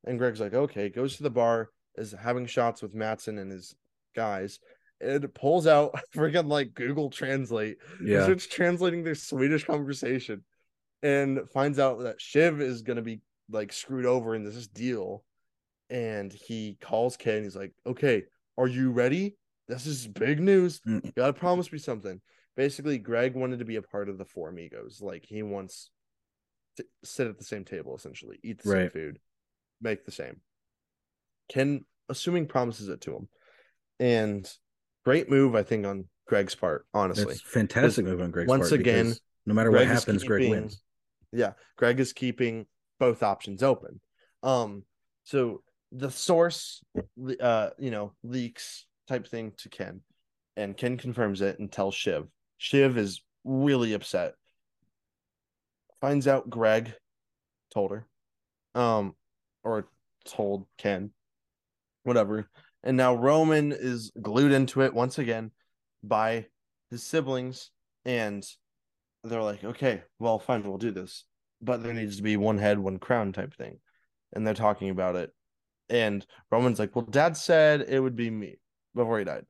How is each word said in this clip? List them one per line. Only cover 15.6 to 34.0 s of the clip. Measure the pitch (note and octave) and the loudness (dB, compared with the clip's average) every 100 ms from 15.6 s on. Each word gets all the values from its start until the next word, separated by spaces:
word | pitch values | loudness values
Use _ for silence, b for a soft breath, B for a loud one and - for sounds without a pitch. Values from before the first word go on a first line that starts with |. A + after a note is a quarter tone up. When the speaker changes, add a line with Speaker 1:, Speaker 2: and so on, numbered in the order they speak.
| _ _ _ | _ _ _
Speaker 1:
And | B2 A2+ G#2+ G2+ | -6 -4 -6 -8
he | F#2 - A2+ G#2+ G2 | -12 -12 -8 -8 -12
calls | - A2 B2 - | -4 0 0 -2
Ken. | A#2 G#2+ | -2 -2
He's | G#2 F#2+ | -4 -10
like, | G2 _ - | -14 _ -10
"Okay, | B2+ C#3+ A2 - _ _ - | 0 2 2 -2 _ _ -2
are | B2+ | 0
you | B2+ C3 | 2 0
ready? | A#2+ B2 D#3+ G3+ G3+ _ _ - | 2 2 2 -2 -8 _ _ -12
This | B2+ C#3 | -8 -6
is | C#3 A#2 | -8 -8
big | G2+ A2+ D3+ | -4 0 2
news. | F#3+ G3 F3+ - | 6 6 4 -2
Speaker 2:
Mm. | A2 A2 - | -4 -4 -2
Speaker 1:
You | |
gotta | - C3 | 0 0
promise | C#3+ F3 F3+ F3 | 0 0 0 -2
me | D3+ | -8
something." | - A2+ G2 F#2 _ _ _ - | -8 -8 -8 -12 _ _ _ -2
Basically, | C#3 C#3 D3 C3+ | -2 -2 -4 -4
Greg | G#2 A#2 B2+ B2+ | -2 0 0 0
wanted | B2+ B2 | -4 -4
to | A2+ | -6
be | A2 | -8
a | |
part | - G2+ G2+ | -6 -8 -6
of | F#2+ | -8
the | F#2+ | -12
Four | - D#2+ | -12 -12
Amigos. | F2 E2+ A1 A1 G#2 | -12 -14 -14 -16 -12
Like, | G2+ F2 _ | -12 -12 _
he | G#2+ | -10
wants | G#2+ G2 F#2+ - - _ _ _ _ _ _ _ _ - | -8 -8 -10 -16 -20 _ _ _ _ _ _ _ _ -18
to | - _ | -18 _
sit | - - A#2+ | -16 -6 -6
at | G2+ | -6
the | |
same | - G#2 F2+ | -12 -12 -10
table, | F#2 D2+ C2 | -12 -12 -14
essentially, | - - - - | -14 -18 -20 -16
eat | - G#2 | -14 -8
the | G#2 | 0
same | G2 | 0
Speaker 2:
Right. | F#2 | 0
Speaker 1:
food, | - D#2 - _ _ _ _ _ _ | -4 -10 -14 _ _ _ _ _ _
make | A2+ G#2+ - | -6 -6 -8
the | |
same. | - C2 - _ _ _ _ _ _ _ _ _ _ _ | -14 -14 -14 _ _ _ _ _ _ _ _ _ _ _
Ken, | C3 C3+ C#3+ - _ - | 0 0 0 -6 _ -12
assuming, | C3 - F3 D3+ | -6 -2 0 0
promises | C3+ A#2+ A2+ G2+ | 0 -2 -4 -10
it | D2+ | -10
to | - A#1+ | -10 -12
him. | G2 b b b b b _ | -14 b b b b b _
And | _ | _